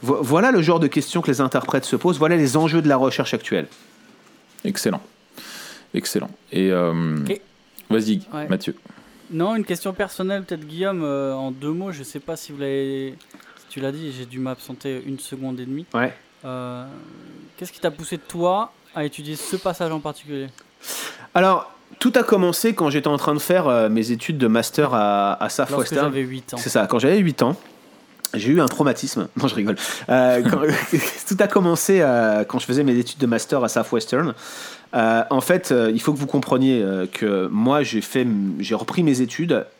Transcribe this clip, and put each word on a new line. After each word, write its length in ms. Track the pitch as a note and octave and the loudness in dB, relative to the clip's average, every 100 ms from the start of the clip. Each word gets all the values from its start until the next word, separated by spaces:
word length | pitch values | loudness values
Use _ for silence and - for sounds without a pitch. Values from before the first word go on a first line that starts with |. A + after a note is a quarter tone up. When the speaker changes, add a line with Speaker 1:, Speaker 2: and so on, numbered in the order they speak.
Speaker 1:
Vo-, 160 | B2 C3 | 0 0
voilà 300 | C3 D#3 A#3+ | 2 4 4
le 100 | A#3+ | 4
genre 180 | D#3 E3+ | 4 4
de 80 | D3 | 2
questions 340 | D3+ - F3 | 0 -2 -2
que 80 | D3+ | 0
les 100 | C3 | 0
interprètes 440 | C3+ C3+ - C3+ - | 2 0 0 -2 0
se 100 | B2+ | 0
posent, 220 | F3 D#3+ | 0 2
voilà 180 | D#3 E3+ | 2 4
les 200 | C#3+ C3+ | 4 4
enjeux 240 | D#3+ E3 | 4 4
de 80 | D#3 | 4
la 80 | C3+ | 4
recherche 360 | C3 - C#3 | 2 0 -2
actuelle. 340 | A2+ - F#2+ C#2 - - - - - _ _ _ - | -2 -2 -4 -4 -12 -20 -20 -20 -20 _ _ _ -8
Speaker 2:
Excellent. 380 | - G3+ - F#3+ - _ _ - - - - - - | -6 -2 -2 -2 -6 _ _ -20 -18 -18 -18 -20 -8
Excellent. 360 | - - - - - _ | -6 -2 -4 -4 -14 _
Et, 200 | - F#2+ | 0 2
euh, 460 | F#2 F2 E2 E2 D#2 C#2 | 2 2 0 0 -2 -2
Speaker 3:
Ok. 120 | G3+ - _ _ - - | -6 -8 _ _ -20 0
Speaker 2:
vas-y, 320 | A2 A2 G#3+ - | 0 2 -2 -2
Speaker 3:
Ouais. 140 | D3+ D3+ | -12 -4
Speaker 2:
Mathieu. 280 | F#3+ - - - - - - - | -4 -4 -10 -14 -20 -20 -20 -10
Speaker 3:
Non, 240 | D#3+ F3+ A3+ | -4 -2 -2
une 100 | G3+ | -4
question 280 | F3 G3+ | -4 -6
personnelle, 500 | F#3 G3 - F#3+ G3 | -4 -6 -4 -4 -4
peut-être 220 | F#3 F3 D3+ | -6 -10 -10
Guillaume, 360 | D#3+ F#3+ F#3+ | -6 -4 -2
euh, 300 | D3+ C#3 C3+ | -2 -2 -2
en 180 | C3+ C3+ | -4 -6
deux 200 | C3 D3 | -6 -6
mots, 200 | E3 G3 | -6 -6
je 120 | D#3+ | -10
sais 160 | C3 D3 | -12 -14
pas 160 | C#3 D#3+ | -10 -12
si 160 | - | -12
vous 80 | C#3+ | -8
l'avez, 560 | C#3 C3+ C3+ C3+ C3+ C3 - - - - | -4 -2 -2 -4 -8 -12 -20 -20 -20 -20
si 60 | - | -16
tu 100 | - | -8
l'as 120 | C3+ | -8
dit, 220 | C#3+ D#3+ B2+ | -6 -10 -12
j'ai 80 | B2 | -12
dû 140 | B2+ | -8
m'absenter 640 | C3 B2+ - B2+ C#3 C3 C3 | -8 -8 -12 -12 -8 -8 -8
une 140 | C3+ | -10
seconde 400 | - C3 C3 B2+ | -10 -10 -8 -8
et 60 | B2+ | -8
demie. 200 | C#3 F3 | -10 -6
Speaker 1:
Ouais. 200 | - B2+ - _ _ C3 | -2 -2 -4 _ _ -12
Speaker 3:
Euh, 400 | B2+ B2 B2 C3 C#3+ - - - - - - | -10 -10 -12 -14 -18 -20 -20 -20 -20 -20 -16
qu'est-ce 140 | F3+ | -16
qui 80 | - | -4
t'a 120 | E3+ | -4
poussé, 260 | D3+ E3 E3+ | -4 -10 -10
toi, 520 | - F3 F3 F#3+ A3+ _ _ - | -10 -2 0 0 -2 _ _ -8
à 80 | |
étudier 320 | D3 - D3 D3+ | -6 -8 -12 -10
ce 200 | - F#3+ | -6 -4
passage 360 | F#3+ E3+ E3+ | -4 -4 -4
en 80 | D#3+ | -4
particulier ? 480 | D3+ D3 D3 C#3+ C3+ - _ _ - - - - - | -8 -12 -10 -10 -10 -14 _ _ -14 -12 -12 -14 -2
Speaker 1:
Alors, 380 | F3+ F#3+ F#3 - - _ - | 2 4 4 0 -16 _ -2
tout 140 | B3 B3+ | 2 4
a 80 | |
commencé 500 | A#3 G#3 F3+ E3 A3+ | 4 4 4 2 0
quand 160 | G3 D#3 | 2 2
j'étais 180 | C#3+ D3 | 2 2
en 100 | D3 | 0
train 160 | - | 2
de 60 | D3 | 0
faire, 280 | - F3+ D#3 | 2 2 4
euh, 220 | A#2+ A2 | 4 4
mes 220 | A2 A2+ | 2 0
études 260 | A#2 - D#3 | -2 -2 0
de 100 | B2 | 4
master 460 | A2+ A2+ - D3 | 4 2 0 2
à, 480 | B2 G#2 G2+ G2+ - | 2 2 2 2 0
à 80 | G#2+ | -4
Saf 200 | - C3 | -2 -2
Speaker 3:
Lorsque 200 | C#3 A#2 | 0 0
Speaker 1:
Western. 200 | D3 D3 | 0 0
Speaker 3:
j'avais 100 | C3+ | -2
huit 320 | B2+ C3 - | -4 -6 -12
ans. 40 | B2 | -8
Speaker 1:
C'est 120 | A#2 | -2
ça, 160 | B2 G2+ | 0 2
quand 120 | A#2+ | 2
j'avais 180 | C3 G3 | 4 4
huit 220 | F3+ C#3 | 2 2
ans, 140 | B2 E3 - - - - _ _ - | 0 0 -8 -20 -20 -20 _ _ -8
j'ai 180 | - G#2+ | -4 2
eu 100 | D#3+ | 4
un 60 | C3+ | 4
traumatisme. 600 | - D3 A#2+ C3+ - - | 2 0 0 -4 -4 -6
<laughs> 60 | - | -2
Non, 100 | C#3 | -2
je 80 | A2+ | -2
rigole. 200 | G#2 G2 - - - | -2 -2 -4 -8 0
Euh, 320 | B2+ B2+ B2 | 4 6 4
quand, 200 | B2 C#3+ D3+ D3 - D#3+ | 4 2 2 0 0 -2
<laughs> 320 | - - - | -2 -6 -6
tout 100 | F#3+ | 0
a 80 | G3+ | 4
commencé, 520 | G#3 F3 E3+ - G3 | 4 4 2 4 4
euh, 420 | D3+ A#2+ A2+ G#2+ | 6 4 4 2
quand 160 | G#2 C3 | 0 -4
je 60 | - | 0
faisais 180 | B2+ | 2
mes 140 | C#3+ A#2+ | 4 2
études 220 | A#2+ - | 0 0
de 60 | B2 | 0
master 380 | A#2 - C#3+ | 0 0 0
à 40 | A#2+ | 0
Saf 240 | B2 G#2 | 0 0
Western. 420 | A#2+ - B2+ D#3+ B2 - - - - - | -2 0 -2 -2 -4 -14 -14 -16 -18 -6
Euh, 300 | B2+ A2+ A2+ A#2 | 0 2 2 2
en 120 | C3+ | 0
fait, 300 | - F3+ F3+ | 2 0 4
euh, 200 | B2+ A2+ | 2 4
il 80 | A2+ | 2
faut 120 | - | 0
que 40 | D3 | -2
vous 100 | C3+ | 0
compreniez, 540 | C#3+ B2+ B2+ C3 B2 | -2 0 2 4 2
euh, 260 | G2 F#2+ F#2 | 2 -2 -4
que 360 | - A2 G2 F#2 | -4 -2 0 0
moi, 360 | G#2 A#2 C#3+ | 0 2 2
j'ai 180 | C3+ A2 | 2 -2
fait, 240 | - C3 B2 G#2 G2 D#2 | -2 -2 0 0 -2 -4
j'ai 160 | G2 G#2+ | -4 -4
repris 280 | A2 - | -4 0
mes 160 | E3 B2+ | 2 2
études 440 | B2 - E3+ B2+ - _ | 0 -2 0 0 -2 _